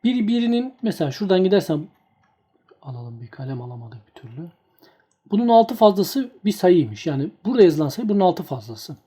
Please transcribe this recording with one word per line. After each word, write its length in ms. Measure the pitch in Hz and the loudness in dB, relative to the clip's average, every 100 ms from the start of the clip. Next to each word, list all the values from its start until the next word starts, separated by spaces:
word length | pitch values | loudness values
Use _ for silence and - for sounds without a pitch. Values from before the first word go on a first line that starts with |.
Bir, 240 | 233 254 214 | 0 0 0
birinin, 460 | 240 233 240 254 - | 0 0 -2 -4 -6
mesela 280 | 226 - 147 | -6 -2 -4
şuradan 340 | 131 202 185 | -4 0 2
gidersem, 420 | 185 196 165 151 156 _ _ _ _ _ _ _ _ _ | 4 2 0 -6 -6 _ _ _ _ _ _ _ _ _
alalım 400 | 143 123 120 117 | -16 -16 -14 -16
bir 40 | 120 | -20
kalem, 360 | - 135 131 | -16 -12 -12
alamadık 360 | 123 120 117 113 104 | -12 -16 -16 -20 _
bir 140 | - | -20
türlü. 280 | 113 120 170 _ _ _ _ _ _ _ _ | -20 -16 -18 _ _ _ _ _ _ _ _
Bunun 180 | 208 240 | 0 4
altı 260 | 226 226 | 4 4
fazlası 560 | 233 214 196 185 269 247 - | 4 4 4 -2 -2 -6 -4
bir 80 | 202 | -4
sayıymış. 540 | 196 180 175 123 107 160 | 0 4 4 2 -6 -6
Yani 240 | 139 156 - | -4 -6 -6
buraya 200 | 196 262 | -4 6
yazılan 240 | 185 151 147 | 6 6 -2
sayı 200 | 170 226 | -4 -2
bunun 120 | 202 | 2
altı 220 | 185 175 | 2 0
fazlası. 540 | 165 131 110 113 - 143 | -8 -12 -12 -18 -16 -18